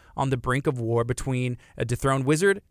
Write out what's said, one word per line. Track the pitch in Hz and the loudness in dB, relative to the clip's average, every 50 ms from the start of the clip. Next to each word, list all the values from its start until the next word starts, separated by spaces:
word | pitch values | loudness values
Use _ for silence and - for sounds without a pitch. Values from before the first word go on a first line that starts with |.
| - - - - | -16 -12 -4 -2
on | 139 135 | 0 0
the | 131 127 | 0 0
brink | - 127 123 139 - 160 | 0 0 0 0 0 -2
of | 135 123 | -2 -2
war | 117 113 117 117 117 | -2 0 0 0 0
between | 120 127 - - 131 131 127 127 123 123 - - - _ - | 0 -2 -4 -4 -4 -2 -2 -2 -4 -4 -8 -12 -20 _ -6
a | - | -4
dethroned | 113 123 - - 139 135 135 127 | -2 -2 0 2 2 2 2 2
wizard | 131 156 156 190 196 196 202 - _ | 2 2 4 4 2 2 2 -4 _